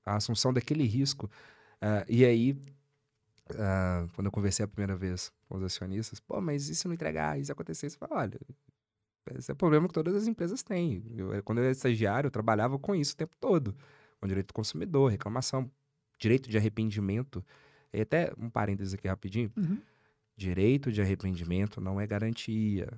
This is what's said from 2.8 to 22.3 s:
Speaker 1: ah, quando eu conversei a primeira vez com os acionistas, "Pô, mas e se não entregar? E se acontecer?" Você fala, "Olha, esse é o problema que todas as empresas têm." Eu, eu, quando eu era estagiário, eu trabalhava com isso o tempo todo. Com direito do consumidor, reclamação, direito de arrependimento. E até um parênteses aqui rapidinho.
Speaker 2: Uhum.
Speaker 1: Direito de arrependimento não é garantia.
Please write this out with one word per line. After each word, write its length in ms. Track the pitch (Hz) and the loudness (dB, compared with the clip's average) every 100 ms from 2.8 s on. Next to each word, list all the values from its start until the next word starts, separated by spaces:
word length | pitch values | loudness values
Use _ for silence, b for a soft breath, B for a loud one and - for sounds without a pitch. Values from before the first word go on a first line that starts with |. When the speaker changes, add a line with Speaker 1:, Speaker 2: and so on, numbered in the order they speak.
| _ _ _ _ _ _ - - | _ _ _ _ _ _ -14 -4
Speaker 1:
ah, 520 | 101 95 92 90 85 - | 0 2 2 0 -4 -4
quando 100 | 101 | -4
eu 60 | |
conversei 340 | 104 101 95 104 | 0 0 0 -2
a 20 | |
primeira 280 | - 101 92 | -2 -4 -2
vez 360 | 92 90 - _ - | -2 -4 -8 _ -12
com 100 | 92 | -6
os 60 | |
acionistas, 560 | 95 - 92 98 110 - | -4 -6 -6 -6 -6 -10
"Pô, 220 | - - | -8 -4
mas 260 | 175 143 143 | -2 -4 -4
e 60 | 165 | -6
se 120 | 180 | -4
não 60 | |
entregar? 460 | 170 156 156 151 147 | -4 -4 -2 -2 -2
E 60 | 139 | -6
se 60 | |
acontecer?" 380 | 143 - 160 143 | -8 -8 -8 -8
Você 80 | - | -10
fala, 180 | - 269 | -8 -4
"Olha, 180 | 110 - - - _ _ _ _ _ _ - 127 | -4 -6 -16 -20 _ _ _ _ _ _ -14 -12
esse 140 | 127 | -8
é 20 | |
o 40 | 139 | 0
problema 300 | 175 151 175 | 4 6 4
que 60 | |
todas 220 | 165 160 202 | 0 0 0
as 120 | 220 | 0
empresas 360 | 220 170 247 | -2 -4 -4
têm." 400 | - 185 170 92 113 113 | -4 -2 0 -2 -6 -6
Eu, 200 | 95 101 | -4 -4
eu, 80 | |
quando 160 | 98 117 | -2 2
eu 40 | 127 | 2
era 60 | |
estagiário, 560 | 131 127 110 104 113 143 | 2 2 2 2 2 0
eu 40 | |
trabalhava 460 | 110 113 107 120 135 | 0 2 4 2 0
com 160 | 139 190 | -2 0
isso 180 | 143 | 0
o 40 | - | -4
tempo 180 | 160 - | -8 -4
todo. 360 | 269 175 107 - b b b b | 2 4 2 -6 b b b b
Com 80 | 98 | -2
direito 200 | 95 95 | -2 -2
do 60 | |
consumidor, 580 | - 107 156 196 139 135 | -4 -4 -4 0 4 4
reclamação, 600 | 98 104 120 127 131 131 _ _ _ _ _ | 4 -2 -4 -2 -4 -4 _ _ _ _ _
direito 300 | 110 131 117 | 4 4 4
de 80 | 107 | 0
arrependimento. 880 | 107 104 110 107 98 107 135 - - b b b b | 0 0 -2 0 0 -2 -4 -10 -12 b b b b
E 80 | - | -4
até 320 | 107 160 170 - | 0 2 0 -4
um 120 | 113 | -6
parênteses 440 | 110 104 98 98 98 | -2 0 0 -4 -4
aqui 120 | 92 | -4
rapidinho. 440 | 95 95 107 110 214 | -4 -2 -2 -2 0
Speaker 2:
Uhum. 240 | 165 220 B B B B _ - | 0 0 B B B B _ -8
Speaker 1:
Direito 560 | 95 90 104 139 131 | -4 2 4 4 2
de 100 | 104 | 0
arrependimento 800 | 98 95 98 87 85 90 104 - | 2 2 -2 -4 0 0 0 -2
não 180 | 95 98 | -4 -2
é 60 | 107 | -2
garantia. 800 | 104 113 | -2 -2